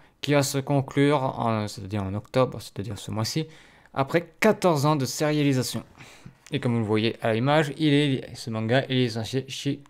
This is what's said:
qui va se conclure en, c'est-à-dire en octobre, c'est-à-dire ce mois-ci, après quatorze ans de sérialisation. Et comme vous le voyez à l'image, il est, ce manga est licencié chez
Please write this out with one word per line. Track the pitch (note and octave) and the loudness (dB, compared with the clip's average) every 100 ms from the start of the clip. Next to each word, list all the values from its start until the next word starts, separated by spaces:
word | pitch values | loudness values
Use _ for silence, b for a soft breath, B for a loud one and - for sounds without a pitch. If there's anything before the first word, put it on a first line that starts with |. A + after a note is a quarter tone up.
| b _ | b _
qui | - | 0
va | C#3+ | 2
se | C3+ C#3 | 2 -2
conclure | C3+ C#3+ C#3 - C#3 D3 | 0 0 0 2 4 2
en, | C3 - A#2+ A2 G#2 | 0 -2 -2 0 -4
c'est-à-dire | - G2 G#2 | -8 -6 -4
en | F#2+ | -4
octobre, | G#2 - B2+ B2+ A2 | -6 -2 0 0 -2
c'est-à-dire | - - G#2+ G2+ | -12 -10 -10 -10
ce | - | -6
mois-ci, | G#2 A2+ D#3 D#3 B B B B | -4 -2 -4 -6 B B B B
après | - C3+ E3+ F3 - | -4 0 -2 -2 2
quatorze | G#3+ G#3 F#3 D3+ D3 | 2 4 2 4 2
ans | D#3 | 2
de | |
sérialisation. | B2+ - D3+ D3+ C#3+ B2+ A#2+ A#2 - - B B B - - | -2 -2 0 2 2 2 0 -6 -10 -18 B B B -20 -8
Et | D3 | -4
comme | B2 | 0
vous | A#2 | 0
le | |
voyez | G#2 A2 A2 - | 2 2 0 0
à | A#2 | -2
l'image, | A2+ C3 D3+ D3 - | 0 2 2 2 0
il | D#3 | 2
est, | C#3+ D3 C3 - | 4 2 -2 -6
ce | A#2 - | -12 -8
manga | A2 A2 C3 | -4 0 0
est | - | 2
licencié | C3 B2 A2 A2 C3 C3 | 0 0 -2 -4 -6 -6
chez | - C#3+ C#3 | -6 -6 -6